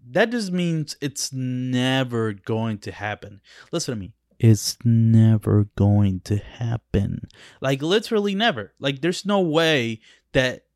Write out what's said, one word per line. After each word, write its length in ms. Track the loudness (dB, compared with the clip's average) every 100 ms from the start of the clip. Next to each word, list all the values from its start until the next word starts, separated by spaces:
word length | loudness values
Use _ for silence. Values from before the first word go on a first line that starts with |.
| -4
that 200 | 0 0
just 200 | -2 -4
means 440 | -2 -2 -2 -6 -8
it's 320 | -10 -8 -8
never 1000 | -6 -6 -4 -2 -2 0 0 -2 -2 -4
going 440 | -6 -4 -4 -2 -6
to 120 | -10
happen. 500 | -10 -8 -8 -14 -20 _ -20 -10
Listen 240 | -8 -6 -8
to 40 |
me. 140 | -10 -16 _ 2
It's 380 | 4 4 2 -2
never 840 | 2 4 6 6 6 4 2 2 0 0
going 460 | 2 4 2 -2
to 160 | -4 -6
happen. 880 | -6 -8 -6 -6 -4 -2 -2 -6 -12 -18 -20 _
Like, 200 | -4 -2
literally 540 | 0 0 0 -2 0 0
never. 380 | 0 -2 -8 _
Like, 220 | -6 -2
there's 240 | -2 -2 0
no 160 | 0
way 600 | 2 2 2 2 0 -6 _ _ _
that 320 | 0 0 -4 _